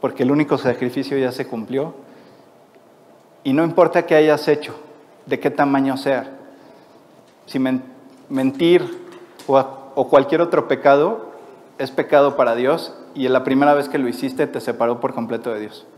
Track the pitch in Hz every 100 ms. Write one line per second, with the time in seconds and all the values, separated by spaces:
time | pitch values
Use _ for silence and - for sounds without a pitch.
0 | - - 127 147 147 139 127 120 123 139
1 | 135 139 127 123 - 117 107 131 156 -
2 | - - - - - _ _ _ _ _
3 | _ _ _ _ 139 135 165 170 165 175
4 | 165 160 151 147 156 147 - - - -
5 | - _ - 135 147 - 143 139 135 131
6 | 143 131 113 - - - - - - -
7 | _ - _ _ - 135 131 131 - -
8 | - - - 135 190 269 165 175 - -
9 | - - - - - 135 135 - - -
10 | 127 147 135 160 170 156 113 131 143 139
11 | 165 226 - - - - - _ 135 -
12 | 139 147 143 139 123 117 127 165 - -
13 | - - 127 127 127 135 143 143 139 147
14 | 123 - 135 - 143 127 120 113 117 120
15 | 131 127 113 113 117 107 107 - -